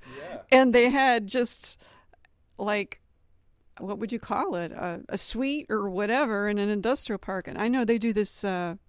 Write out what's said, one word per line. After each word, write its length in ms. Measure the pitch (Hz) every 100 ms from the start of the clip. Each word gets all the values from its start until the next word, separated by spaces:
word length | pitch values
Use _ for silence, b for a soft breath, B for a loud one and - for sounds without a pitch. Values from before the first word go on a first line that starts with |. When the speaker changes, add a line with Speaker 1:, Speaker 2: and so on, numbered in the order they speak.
| B B
Speaker 1:
Yeah. 200 | B 120 B
Speaker 2:
And 240 | 262 262
they 160 | 240 240
had 380 | 269 269 240 196
just, 500 | 247 240 - - - b b b _ _ _ _ -
like, 440 | 208 208 196 - _ _ _ _ _ _ _ -
what 200 | 190 208
would 140 | 226
you 60 | 233
call 360 | - 220 - 180
it? 160 | 170
A, 300 | - 180 170 -
a 80 | 190
suite 480 | - 220 269 294 -
or 200 | 220 202
whatever 580 | 185 208 254 269 202 208
in 120 | 208
an 100 | 202
industrial 500 | 208 226 277 - 202
park. 280 | - 190 -
And 100 | -
I 100 | 220
know 160 | 262
they 140 | 226 233
do 160 | 226
this, 320 | 208 202 - 202
uh, 300 | 180 175 165